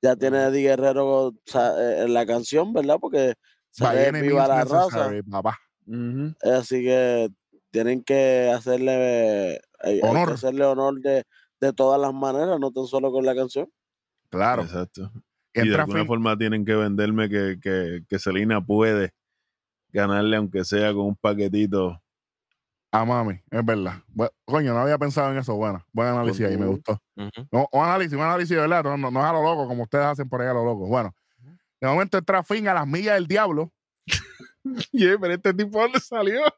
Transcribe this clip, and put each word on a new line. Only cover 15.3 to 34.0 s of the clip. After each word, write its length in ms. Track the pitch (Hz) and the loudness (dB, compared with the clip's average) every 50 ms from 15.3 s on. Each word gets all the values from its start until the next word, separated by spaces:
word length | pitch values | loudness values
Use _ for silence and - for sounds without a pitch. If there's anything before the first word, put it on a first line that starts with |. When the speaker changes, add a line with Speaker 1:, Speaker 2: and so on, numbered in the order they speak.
| _ _ _ _ _ | _ _ _ _ _
Speaker 3:
Y 60 | 117 | 0
de 60 | 117 110 | 2 2
Speaker 2:
Entra 140 | 104 - - | 2 2 2
Speaker 3:
alguna 160 | - 101 - | 0 0 -2
Speaker 2:
Finn. 60 | - | -2
Speaker 3:
forma 300 | 110 117 113 113 113 110 | -2 -2 -2 0 0 0
tienen 280 | 104 113 110 110 107 104 | 0 0 0 0 -2 0
que 80 | 101 110 | 0 0
venderme 540 | 107 107 104 101 101 104 104 107 110 110 104 | 0 2 0 0 0 0 0 0 0 0 0
que, 260 | 101 104 98 98 95 92 | 0 -2 -2 -2 -4 -6
que, 420 | - 98 95 92 90 85 87 87 82 | -4 -4 -2 -2 -2 -4 -6 -8 -8
que 120 | _ - 95 | _ -6 -4
Selena 420 | - - 92 95 104 110 110 104 92 | -2 -2 -2 0 0 0 0 0 0
puede 500 | 107 104 104 110 113 110 104 98 90 _ _ _ _ _ _ _ _ _ _ _ _ _ _ _ _ | 0 2 2 4 4 2 2 0 -2 _ _ _ _ _ _ _ _ _ _ _ _ _ _ _ _
ganarle, 460 | _ 104 101 101 101 101 104 107 110 | _ -2 0 0 0 0 2 2 2
aunque 280 | 107 107 98 90 98 92 | 0 0 -2 -2 -4 -4
sea 280 | - 101 101 107 107 104 | 0 0 0 0 0 0
con 140 | 101 101 | 0 -2
un 100 | 101 104 | -2 -4
paquetito. 840 | - _ 110 104 101 104 98 92 104 107 101 95 98 92 90 87 85 _ _ _ _ _ _ _ _ _ _ _ _ _ _ _ _ _ _ - | -2 _ -2 0 0 -2 0 0 0 0 2 0 0 0 -2 -4 -8 _ _ _ _ _ _ _ _ _ _ _ _ _ _ _ _ _ _ -2
Speaker 2:
A 120 | 110 113 | -2 0
mami, 340 | 117 123 123 117 107 95 90 _ _ | 0 0 0 -2 -2 -4 -8 _ _
es 140 | - 110 117 | -4 -2 0
verdad. 380 | 113 113 107 95 90 90 92 _ _ - | 0 0 0 -2 -4 -8 -10 _ _ -4
Bu-, 160 | 104 113 117 _ _ _ | -4 -4 -4 _ _ _
coño, 300 | - 123 156 151 135 120 | -2 -2 0 0 0 0
no 60 | 117 | 0
había 180 | 123 143 151 143 | 0 0 0 0
pensado 320 | 143 143 139 151 143 135 135 | 0 -2 0 0 0 0 -2
en 60 | 135 | -4
eso. 160 | 131 117 113 | -4 -4 -4
Bueno, 260 | 104 110 107 98 87 - _ _ | -2 -2 -2 -4 -6 -10 _ _
buen 160 | 113 117 123 | -2 -2 0
análisis 380 | 123 120 120 113 95 95 110 | 0 0 0 -2 -2 0 -2
ahí, 100 | 101 98 98 | -2 0 0
me 80 | 101 | 0
Speaker 1:
Ujú. 80 | 95 - | -2 -2
Speaker 2:
gustó. 280 | 139 - - 107 104 _ _ _ | -4 -4 -6 -6 -6 _ _ _
Speaker 4:
Ujú. 320 | - 101 101 - - 127 143 | -14 -14 -14 -12 -14 -16 -4
Speaker 2:
No, 180 | - 120 139 - - | -2 -2 -2 0 0
un 120 | 135 156 | 0 2
análisis, 280 | 170 180 190 185 165 143 | 2 2 0 -2 -2 -4
un 80 | 139 151 | -2 -2
análisis, 320 | 160 175 180 175 160 175 | 0 0 -2 -2 0 0
¿verdad? 280 | 165 151 156 175 175 156 | 0 2 2 2 0 0
No, 120 | 143 143 143 | -2 -4 -4
no, 120 | 139 131 | -4 -4
no 100 | 123 131 | -2 0
es 60 | 139 | 0
a 60 | 156 165 | 0 0
lo 100 | 160 151 | 2 2
loco, 240 | 160 170 156 139 | 0 0 0 -2
como 180 | 123 123 120 120 | -4 -4 -6 -6
ustedes 200 | 110 - 143 143 | -2 -2 0 0
hacen 240 | 147 147 131 139 127 | 0 -2 -4 -6 -6
por 140 | 123 123 123 | -4 -4 -2
ahí 60 | 127 | -2
a 40 | 127 | -2
lo 100 | 120 117 | 0 0
loco. 220 | 117 117 104 95 | 0 -2 -4 -2
Bueno, 280 | 95 113 127 117 98 87 _ _ _ _ _ 123 135 170 180 _ _ _ _ | -2 0 0 0 -2 -6 _ _ _ _ _ _ -20 -20 _ _ _ _ _
de 60 | - 131 | -2 0
momento 300 | 139 165 196 190 - 190 | 0 0 0 0 -2 -4
entra 240 | 170 - 196 190 170 | 0 2 0 0 0
Finn 260 | - 208 220 214 202 | -2 -4 -2 0 0
a 60 | 185 | 0
las 120 | 175 151 | 0 0
millas 280 | 143 139 170 196 214 208 | -2 -2 -2 0 0 0
del 120 | 196 175 | 0 0
diablo. 460 | 156 185 208 214 202 165 147 156 160 _ _ _ _ _ _ | 0 0 0 2 2 0 -2 -4 -6 _ _ _ _ _ _